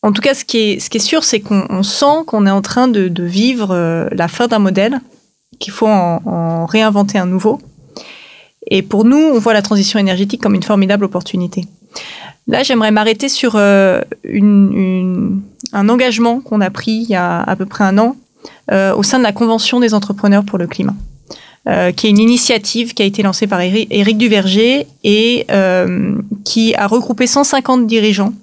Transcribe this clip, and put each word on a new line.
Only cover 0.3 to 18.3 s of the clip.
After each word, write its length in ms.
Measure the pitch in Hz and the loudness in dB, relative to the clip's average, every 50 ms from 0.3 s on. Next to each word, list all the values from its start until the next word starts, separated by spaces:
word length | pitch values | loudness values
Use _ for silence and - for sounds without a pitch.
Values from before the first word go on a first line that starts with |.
| 277 | -2
ce 100 | 269 - | -2 -4
qui 140 | - - 233 | -4 -2 0
est, 220 | 220 208 202 - | 0 0 -2 -4
ce 100 | - - | -6 -6
qui 60 | - | -4
est 40 | 226 | -4
sûr, 220 | 208 - - 320 311 | -2 0 0 0 0
c'est 160 | - - 214 | 0 -2 -2
qu'on, 260 | 202 - 208 196 - - | -2 -2 -2 -2 -2 -2
on 140 | 208 185 196 | -4 -2 -2
sent 400 | 202 - - 285 285 294 320 320 | 0 0 0 2 2 2 0 -2
qu'on 180 | 320 - 214 202 | -4 -2 0 2
est 60 | 196 | 2
en 100 | 196 196 | 2 0
train 280 | 202 - - 247 254 254 | -2 -2 -2 0 0 2
de, 180 | 233 208 190 | 2 0 0
de 160 | 185 170 175 175 | -2 -2 -4 -4
vivre, 480 | 175 175 196 220 254 262 240 214 196 | -4 0 0 0 0 0 -2 -2 -2
euh, 380 | 185 175 170 165 165 165 - - | -2 -2 0 0 -2 -2 -4 -4
la 160 | - 190 170 | -2 -2 -2
fin 220 | 170 - - 240 233 | -4 -2 -2 -2 0
d'un 100 | 233 214 | 2 2
modèle, 400 | 202 190 185 185 196 226 277 262 - - _ _ _ _ _ _ _ _ - _ | 2 2 2 2 0 0 -2 -4 -8 -10 _ _ _ _ _ _ _ _ -18 _
qu'il 120 | - - 196 | -14 -12 -4
faut 140 | - 226 | -2 0
en, 340 | 214 214 196 175 175 170 165 165 | 2 2 2 2 0 -2 -2 -4
en 400 | 202 180 170 165 165 165 165 165 | -4 -4 -2 -2 -2 -2 -2 -4
réinventer 520 | 165 - 214 220 220 202 202 202 202 202 208 | -2 0 0 2 2 2 2 0 0 0 -2
un 80 | 180 | -2
nouveau. 360 | 180 185 190 185 214 247 294 - - _ _ - - - - - - - - - - - - - _ _ _ - - | 0 -2 0 0 0 -2 -2 -6 -18 _ _ -20 -20 -20 -20 -20 -20 -20 -20 -20 -20 -20 -20 -20 _ _ _ -6 -2
Et 140 | - 190 190 | -2 -2 -2
pour 220 | 196 - 202 220 | 0 0 2 4
nous, 120 | 233 269 | 4 4
on 220 | 294 311 320 277 233 | 4 4 4 2 2
voit 140 | 208 233 220 | 2 2 2
la 100 | 214 202 | 2 0
transition 380 | 208 220 202 196 196 - 220 | 0 0 0 0 0 0 0
énergétique 420 | 196 190 185 180 202 202 - - - | 0 0 0 0 -2 -2 -4 -4 -2
comme 140 | 214 202 | 0 0
une 60 | 190 - | 0 0
formidable 400 | - 214 196 196 190 202 208 202 | 0 2 2 2 2 2 0 0
opportunité. 600 | 190 - 180 170 - - 185 180 175 - - 175 - - _ _ _ _ - - - - - - - - _ _ - | -2 -4 -6 -8 -6 -6 -4 -6 -4 -6 -8 -10 -10 -16 _ _ _ _ -18 -18 -16 -18 -18 -20 -20 -20 _ _ -2
Là, 160 | 233 240 277 | -2 0 0
j'aimerais 260 | 277 262 233 214 214 | 0 0 2 2 2
m'arrêter 380 | 214 214 214 220 220 214 277 277 | 2 2 2 2 0 0 -2 -4
sur, 260 | - - - 240 226 | -2 0 -2 0 2
euh, 460 | 214 202 202 202 196 196 190 180 - - - - _ _ | 2 4 4 4 4 4 4 2 0 -2 -6 -10 _ _
une, 480 | - - 208 202 208 208 202 196 196 202 | -6 0 2 4 4 6 6 4 4 2
une, 680 | 202 196 185 185 185 185 185 180 180 - 185 190 196 202 - - _ - - - | 0 -2 0 -2 -2 -2 -2 -2 -2 -2 -2 -2 -4 -6 -8 -16 _ -14 -8 -4
un 160 | 202 196 208 | -2 0 2
engagement 520 | 240 247 262 254 226 220 233 233 233 254 | 2 2 2 0 0 0 0 0 0 -2
qu'on 200 | 269 - 226 208 | -4 -4 -2 0
a 100 | 196 185 | 0 -2
pris 200 | 196 - - - | -4 -6 -4 -4
il 180 | 220 220 233 226 | -4 -4 -2 -2
y 60 | 208 | -2
a 260 | 185 180 175 175 170 | -2 0 -2 -2 -2
à 140 | - - 185 | -2 -4 -4
peu 120 | 196 185 | -4 -6
près 180 | 196 - - 208 | -8 -2 0 0
un 120 | 190 190 202 | 2 4 2
an, 180 | 220 240 269 - _ _ | 2 2 -2 -6 _ _